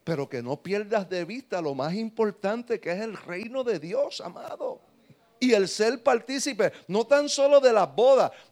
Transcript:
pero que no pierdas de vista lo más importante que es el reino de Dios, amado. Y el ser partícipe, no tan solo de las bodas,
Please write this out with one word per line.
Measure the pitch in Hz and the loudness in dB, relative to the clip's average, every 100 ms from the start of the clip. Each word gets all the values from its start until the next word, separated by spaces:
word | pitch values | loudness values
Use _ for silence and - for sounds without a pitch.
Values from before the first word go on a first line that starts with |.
pero | - 160 135 | -6 -4 -4
que | 131 | -6
no | 120 147 | -8 -8
pierdas | 170 202 208 214 175 | -6 -6 -2 -4 -2
de | 180 | -6
vista | 165 240 - 185 | -6 -10 -8 -6
lo | 160 | -4
más | 139 143 | -4 -4
importante | 190 226 220 214 - 190 226 240 220 | -4 -4 -2 -4 -2 -6 -6 -4 -6
que | - | -4
es | 180 | -6
el | 226 190 | -8 -10
reino | - 175 220 262 | -12 -10 -8 -6
de | 240 185 | -4 -4
Dios, | 156 233 285 - | -4 -4 -4 -6
amado. | 175 - 247 - 311 - _ _ _ _ _ - | -14 -14 -14 -10 -10 -10 _ _ _ _ _ -2
Y | 254 | 2
el | 214 185 | 4 2
ser | - 220 254 | 0 0 0
partícipe, | - 240 226 269 285 208 185 - - | 2 2 0 -6 -4 0 -2 -2 -6
no | 190 233 | -2 2
tan | 285 294 | 2 2
solo | 285 277 285 | 2 6 6
de | 262 | 6
las | 220 165 139 | 4 2 4
bodas, | 247 262 156 - - | 6 6 4 -2 -18